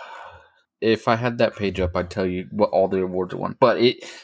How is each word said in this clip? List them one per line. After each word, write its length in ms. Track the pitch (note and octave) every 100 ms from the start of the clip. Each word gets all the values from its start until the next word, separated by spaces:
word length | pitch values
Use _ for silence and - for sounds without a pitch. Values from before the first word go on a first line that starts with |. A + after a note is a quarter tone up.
| - - - - _ _ _ _
if 260 | A2 A2 -
I 80 | A#2
had 220 | B2 A#2+
that 180 | A2+ -
page 240 | G2+ F#2
up, 160 | F2+ F2+
I'd 140 | F2
tell 140 | G#2+ F#2
you 200 | F2+ F#2
what 180 | G#2 G#2
all 180 | F#2+ F#2+
the 120 | F#2+
awards 320 | F#2 F#2 F2+
it 40 | F#2+
won. 160 | F#2+ -
But 200 | A#2+ F#2+
it, 260 | A#2+ - - -